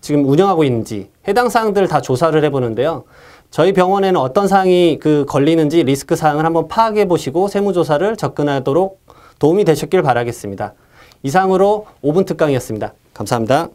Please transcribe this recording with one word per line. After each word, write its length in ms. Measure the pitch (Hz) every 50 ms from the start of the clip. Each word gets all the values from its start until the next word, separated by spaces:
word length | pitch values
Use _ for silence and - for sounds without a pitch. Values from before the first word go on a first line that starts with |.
지금 260 | - - 147 143 143 135
운영하고 360 | 139 151 190 196 190 165 156
있는지 440 | 139 123 113 110 - 113 104 95 - _ _ _ -
해당 220 | 202 240 247 247
사항들 380 | 202 240 220 220 196 196 196 165
다 140 | 156 143
조사를 420 | 127 - 131 123 170 160 151 156 147
해보는데요. 640 | 151 139 135 127 117 110 107 127 156 165 131 - _ _ - - - - - _ _
저희 220 | - - 151 185
병원에는 480 | 196 185 180 180 190 196 196 190 185 170
어떤 300 | 131 131 - 202 202 196
사항이 500 | 196 196 190 185 180 180 180 170 151 -
그 240 | - 156 151 147 139 139
걸리는지 560 | - 147 139 147 165 165 160 147 151 170 160
리스크 340 | 127 139 139 - - 170 160
사항을 280 | 160 156 147 147 156
한번 220 | 165 165 165 160 160
파악해 380 | - 220 226 226 214 214 208 190
보시고 400 | 175 160 - - 156 165 190 202
세무조사를 680 | 196 202 202 202 185 175 160 139 156 143 180 208 226 -
접근하도록 840 | - 135 - - 151 147 139 139 110 - 135 160 190 190 - _ _ _ - - - - _ _
도움이 240 | - 143 165 202 208
되셨길 380 | 165 156 151 160 151 - 185
바라겠습니다. 720 | 165 147 123 117 120 120 113 - - 101 98 95 110 101 - _ _ _ _ _ - - - _ _
이상으로 640 | 139 139 185 190 190 190 185 190 202 208 214 208 - - _
오 100 | - 139
분 140 | 151 175 196
특강이었습니다. 680 | 190 170 160 160 151 139 123 123 - 110 107 107 104 - _ _ _ _
감사합니다. 560 | - 110 104 131 120 113 107 127 147 170 - -